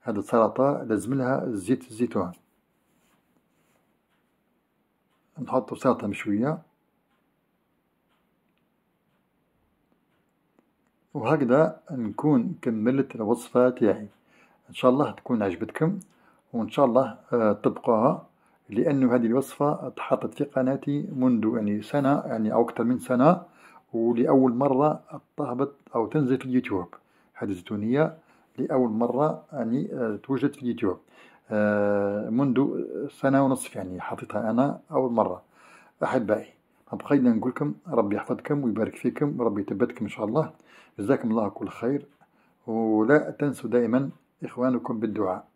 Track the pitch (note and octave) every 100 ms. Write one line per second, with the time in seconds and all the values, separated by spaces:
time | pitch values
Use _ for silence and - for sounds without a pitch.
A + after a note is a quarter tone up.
0 | - G#2 F#2+ A#2 G#2+ - C3+ C#3+ A#2+ G#2+
1 | F#2+ C3+ B2+ C3+ - G#2+ F#2 B2+ - A2
2 | A#2+ G#2+ F2+ F2 _ _ _ _ _ _
3 | _ _ _ _ _ _ _ _ _ _
4 | _ _ _ _ _ _ _ _ _ _
5 | _ _ _ - A#2+ C3 - - C3+ A#2+
6 | G#2+ F#2+ G#2+ G#2 B2+ D#3+ - _ _ _
7 | _ _ _ _ _ _ _ _ _ _
8 | _ _ _ _ _ _ _ _ _ _
9 | _ _ _ _ _ _ _ _ _ _
10 | _ _ _ _ _ _ _ _ _ _
11 | _ D3+ A2+ D#3 B2+ C3 D#3+ - - C3+
12 | A2 G2+ D3+ C#3 D3 E3+ - A2 A2 C3+
13 | C3+ A#2 G#2 A#2 - B2 B2+ B2 A2 F#2+
14 | G#2 _ _ _ _ _ _ - B2+ C3
15 | D3 G#2 - B2 G2+ F2+ G#2+ - D#3+ G3
16 | - _ _ _ _ A#2 A2+ - C#3 A#2
17 | C3 - _ A#2+ G#2+ G#2 - - - A2
18 | B2 - - _ _ _ _ G#2+ D#3+ C#3
19 | C3 B2 A#2 B2 C#3 - C#3+ D3 C#3 -
20 | - C3+ - - D3 - C3 C3+ - C#3+
21 | E3+ C#3+ B2+ A#2 G#2+ A#2+ G#2 G#2 - C#3+
22 | C3+ - - A2+ G#2+ A2+ A#2 - A#2 B2
23 | - B2 C#3 F3+ - _ - - _ A#2
24 | A2+ A#2 B2+ C#3 C3 A#2+ C#3 C3 D3+ -
25 | - C#3 _ - C#3+ A#2+ C#3 - _ A#2+
26 | G#2+ D#3 C3 C3 C3 B2+ B2 G2 F2+ -
27 | _ _ _ - A2 F#2 F2 G#2+ G#2+ C3
28 | D#3+ D#3+ _ _ _ - C#3 C#3+ B2 G#2+
29 | A#2+ B2 D3+ D#3 - C#3+ A2+ B2 E3 C3
30 | A#2 G2+ - C3+ C#3 - B2 A2+ G2+ F2+
31 | _ - - _ _ G#2+ G#2 G#2 G2+ G2+
32 | G2+ G2+ A2+ A2+ C#3 B2 C#3 - - D2
33 | C#3 - C#3 C3+ C#3 B2+ - A2+ F#2+ F2+
34 | - A#2 - G#2+ A2 A2+ C#3+ - _ D3
35 | C3 A#2 F#2+ F2+ _ _ - - - _
36 | - C3 G#2 G#2+ - _ _ _ _ G#2+
37 | - C#3+ B2 A2 B2+ - D3 - - B2+
38 | G2+ G2+ - A2 - D3 C3 G#2+ G#2+ -
39 | B2 - D3 C#3+ A2+ G2+ G2 G2+ B2 -
40 | G#2 - G#2+ C3 D#3 - _ - - -
41 | G2+ C3 A#2 A2+ G2+ - G2+ - A#2 C#3+
42 | C#3 _ _ _ _ _ - A2+ A2+ G#2+
43 | A2 D3+ D3 C#3 D3 B2 A#2 A#2+ A#2 B2
44 | C#3 - _ _ - - B2+ B2+ - A#2
45 | A2+ G#2 G2 F#2+ -